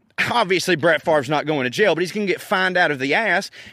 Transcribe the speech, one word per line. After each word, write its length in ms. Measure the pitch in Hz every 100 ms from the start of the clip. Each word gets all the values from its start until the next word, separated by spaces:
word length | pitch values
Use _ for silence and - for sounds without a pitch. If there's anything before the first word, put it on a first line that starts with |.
| _ - -
obviously, 460 | 233 196 180 180 170
Brett 260 | 165 151
Favre's 280 | 180 156 127
not 160 | 151 143
going 180 | 151
to 60 | 127
jail, 240 | 123 208
but 80 | 160
he's 100 | 180
gonna 140 | 214 202
get 160 | 147
fined 340 | - 190 185 180
out 140 | 170
of 80 | 139
the 160 | 139
ass 360 | 170 220 180 - - -